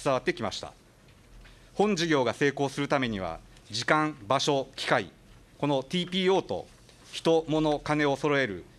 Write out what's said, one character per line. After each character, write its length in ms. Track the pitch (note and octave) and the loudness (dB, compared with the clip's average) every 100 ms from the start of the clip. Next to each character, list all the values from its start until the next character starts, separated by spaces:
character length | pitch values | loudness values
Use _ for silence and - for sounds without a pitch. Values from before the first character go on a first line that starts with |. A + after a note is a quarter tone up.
伝 100 | D3 | -2
わ 60 | B2+ | 0
っ 40 | |
て 100 | F3+ | -2
き 100 | F3 | -4
ま 80 | G#2+ | -6
し 80 | - | -8
た。 140 | D2 - - - - - - - - - - - | -12 -18 -20 -20 -20 -20 -20 -20 -20 -20 -12 0
本 200 | G#3 F#3 | 2 2
事 140 | E3+ | 2
業 160 | D3 A#2+ | 2 2
が 80 | |
成 160 | G#2 C#3+ | 2 0
功 180 | C#3+ C#3 | 0 -4
す 120 | D3 | -2
る 80 | C#3+ | -2
た 100 | D3 | 0
め 80 | B2+ | 0
に 140 | G2+ | -4
は、 180 | F2 D#2+ - - - | -6 -10 -16 -20 -12
時 140 | A2 A#2+ | -8 0
間、 300 | D#3 D3+ D3 G2+ | 2 2 -4 -2
場 120 | C3+ | 0
所、 280 | D#3 C#3 B2+ - | 2 0 -2 -8
機 100 | - | 0
会、 240 | C3 F#2 - - - - - | 0 0 -12 -20 -20 -20 -4
こ 80 | D3 | 0
の 160 | C3+ | 0
テ 180 | C3 F3+ | -2 -4
ィ 40 | |
ー 80 | F3 | -4
ピ 60 | F#3 F#3 | -2 2
ー 80 | |
オ 100 | F#3+ | 0
ー 20 | - | 0
と 220 | F#2 - - - - - | -8 -8 -18 -20 -20 -16
人、 320 | - E3 E3 D#3+ | -2 4 4 2
物、 320 | D#3 D#3 D3 | 2 2 0
金 260 | - D3+ D3 | 0 0 2
を 100 | C#3 | 0
揃 220 | D3+ C#3+ | 0 2
え 80 | B2+ | 0
る 200 | F2+ - | -4 -12